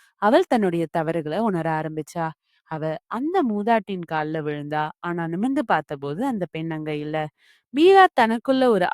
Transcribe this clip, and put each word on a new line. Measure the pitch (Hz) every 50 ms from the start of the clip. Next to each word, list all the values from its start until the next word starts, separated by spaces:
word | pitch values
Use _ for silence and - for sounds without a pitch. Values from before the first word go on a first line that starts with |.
| _ _ _ _
அவள் | 202 208 247 339 381 -
தன்னுடைய | 254 233 202 185 170 170 165 151
தவறுகளை | - 170 160 156 165 170 147 151 156 170
உணர | 233 226 190 165 160 165
ஆரம்பிச்சா. | 160 156 156 156 156 156 151 - - 175 165 160 156 _ _ _ _ _ _ -
அவ | 160 156 151 160 156 - -
அந்த | - 202 226 269 311 359 392 311
மூதாட்டியின் | 240 208 208 208 226 233 220 196 - 196 180 170 -
கால்ல | 160 156 151 156 160 160
விழுந்தா, | 147 151 147 147 147 147 151 151 151 156 - _
ஆனா | - 175 170 170 170
நிமிர்ந்து | 160 170 185 214 262 277 302 269
பார்த்தபோது | 220 190 160 151 - 156 139 139 143 147 175 254
அந்த | 277 247 202 180 160
பெண் | - 160 160 165
அங்க | 160 156 156 156 151
இல்ல. | 147 147 151 156 156 151 151 - _ _ _ _ _ _ _ -
மீரா | 277 330 370 392 392 370 359 -
தனக்குள்ள | - 233 220 226 240 - - 262 262 254
ஒரு | 247 220 185 175 -